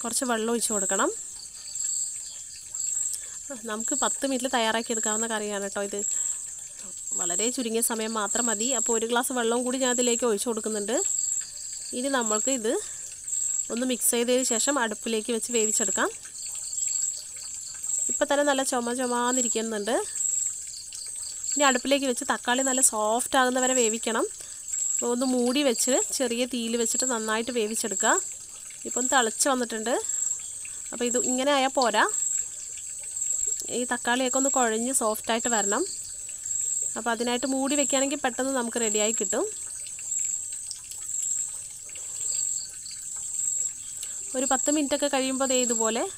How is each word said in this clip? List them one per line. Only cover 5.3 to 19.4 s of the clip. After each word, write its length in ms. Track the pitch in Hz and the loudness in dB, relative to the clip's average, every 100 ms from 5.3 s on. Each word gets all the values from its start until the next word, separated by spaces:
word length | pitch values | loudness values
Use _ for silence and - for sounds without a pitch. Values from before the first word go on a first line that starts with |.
കറിയാണ് 320 | 220 208 208 | -2 -2 -2
കേട്ടോ 180 | 202 208 202 | -4 -4 -4
ഇത്. 180 | 202 208 - - - - - - - - - - - | -2 -2 0 -2 -4 -8 -10 -12 -14 -14 -12 -4 -2
വളരെ 300 | - - 226 247 | 0 2 0 0
ചുരുങ്ങിയ 260 | 233 226 233 | 0 2 0
സമയം 240 | 226 220 226 | 0 0 0
മാത്രം 260 | 208 226 240 | 0 0 0
മതി. 180 | 208 233 254 | 0 0 0
അപ്പോൾ 140 | 220 226 | 2 2
ഒരു 80 | 226 | 4
ഗ്ലാസ് 200 | 240 254 254 | 2 2 2
വെള്ളവും 240 | 226 233 247 | 2 2 2
കൂടി 120 | 254 | 2
ഞാൻ 80 | 254 247 | 2 4
ഇതിലേക്ക് 280 | 247 233 247 | 2 2 2
ഒഴിച്ച് 180 | 202 - | 2 0
കൊടുക്കുന്നുണ്ട്. 520 | 226 220 214 208 262 392 - - - - - - - - - | -2 -2 -2 0 0 2 0 0 -2 -4 -10 -10 -10 -8 -4
ഇനി 120 | 262 269 | 0 2
നമ്മൾക്ക് 340 | 226 214 - 269 | 2 2 2 0
ഇത് 140 | 220 339 - - - - - - - - - | 2 0 0 -10 -12 -12 -4 -2 0 -2 -2
ഒന്ന് 120 | 226 254 | -2 0
mix 200 | 247 - | 2 4
ചെയ്തതിന് 320 | 240 240 247 262 | 4 4 4 4
ശേഷം 260 | 226 - 285 | 2 2 2
അടുപ്പിലേക്ക് 480 | 226 214 - 226 214 233 | 2 -2 -2 -2 0 -2
വെച്ച് 140 | - | 0
വേവിച്ചെടുക്കാം. 580 | 240 - 440 - - 302 - - - - - - - - - - - - - - - - - - - - | 2 2 2 2 2 0 -2 -14 -12 -10 -10 -8 -2 -2 0 -2 -4 -10 -12 -10 -10 -10 -10 -2 -2 0
ഇപ്പം 160 | - 294 | 0 2
തന്നെ 120 | 277 294 | 4 4
നല്ല 120 | 269 | 2
ചുമ 300 | 269 262 240 | 2 0 0
ചുമാന്നിരിക്കുന്നുണ്ട്. 1000 | 247 254 240 240 254 | 0 0 2 2 2